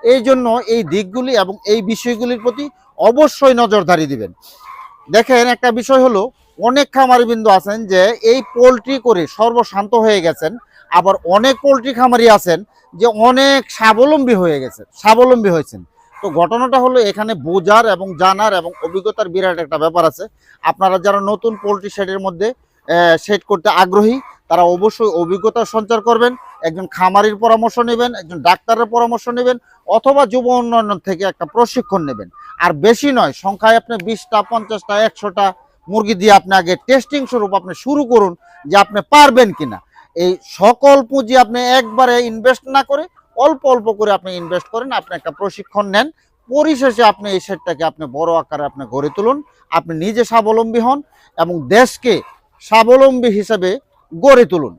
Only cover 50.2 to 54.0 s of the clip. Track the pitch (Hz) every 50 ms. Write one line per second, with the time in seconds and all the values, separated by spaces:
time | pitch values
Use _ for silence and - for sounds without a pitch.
50.2 | 240 - 233 233 214 214 220 226 233 226 226 240 226 247 269 285 285 _ _ _
51.2 | _ _ _ - 165 170 175 170 139 123 151 220 254 240 - - - 254 202 147
52.2 | - - - _ _ _ _ _ _ - 214 226 226 226 247 262 269 269 262 254
53.2 | 240 240 202 202 202 - 226 202 175 180 196 269 _ _ _ _